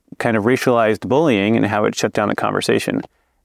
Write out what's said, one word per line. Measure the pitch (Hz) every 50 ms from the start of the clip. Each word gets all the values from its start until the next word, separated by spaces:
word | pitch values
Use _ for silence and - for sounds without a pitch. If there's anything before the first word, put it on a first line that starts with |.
| _ _ -
kind | - - 117 113
of | 107 98
racialized | 120 127 117 - 131 120 117 110 107 107 - -
bullying | 92 123 147 170 147 113 98 98 107 117
and | 110 107
how | 104 107 104 107
it | 107 -
shut | - - 107 -
down | 113 104 104
the | 104
conversation. | - 104 104 101 101 - - 113 113 - - - - - - _ _ _ _ _ _